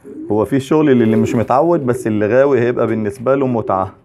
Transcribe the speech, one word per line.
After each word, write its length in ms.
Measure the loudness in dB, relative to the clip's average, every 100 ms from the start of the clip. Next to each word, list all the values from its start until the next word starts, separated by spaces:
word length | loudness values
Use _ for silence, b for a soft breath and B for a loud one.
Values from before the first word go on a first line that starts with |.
| -20 -14 -4
هو 140 | -2 0
فيه 140 | -2
شغل 260 | 0 0 4
للي 300 | 4 4 2
مش 200 | 0 0
متعود، 500 | 0 2 2 0 -2
بس 220 | -4 -2
اللي 200 | -2 2
غاوي 320 | 2 2 2
هيبقى 280 | 0 0 -2
بالنسبة 480 | -2 -4 -4 -2 0
له 120 | 0
متعة. 440 | -2 -2 -2 -4 -10